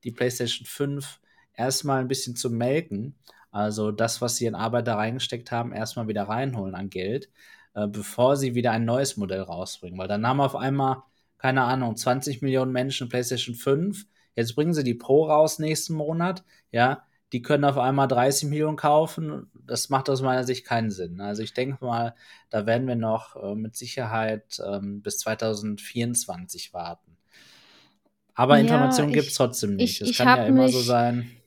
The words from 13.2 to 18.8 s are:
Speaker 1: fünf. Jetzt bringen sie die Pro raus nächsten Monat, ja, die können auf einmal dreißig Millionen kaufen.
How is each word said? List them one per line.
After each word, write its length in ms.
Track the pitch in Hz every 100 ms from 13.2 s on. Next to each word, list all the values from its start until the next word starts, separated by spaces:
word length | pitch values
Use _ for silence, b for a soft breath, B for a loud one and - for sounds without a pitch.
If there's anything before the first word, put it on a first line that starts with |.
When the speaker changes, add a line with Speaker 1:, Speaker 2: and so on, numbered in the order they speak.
| 123 123 123 120
Speaker 1:
fünf. 500 | - 139 190 202 - _ _ -
Jetzt 200 | 117 117
bringen 180 | 156
sie 100 | 160
die 120 | 127 117
Pro 300 | - 139 156
raus 340 | 151 156 -
nächsten 340 | 156 156 -
Monat, 500 | 156 151 165 175 185 b b b
ja, 320 | 117 127 139 b b _
die 120 | 127
können 220 | 120 147 143
auf 120 | 135
einmal 300 | 127 139 135
dreißig 420 | 120 131 143 147
Millionen 280 | 151 151
kaufen. 760 | 151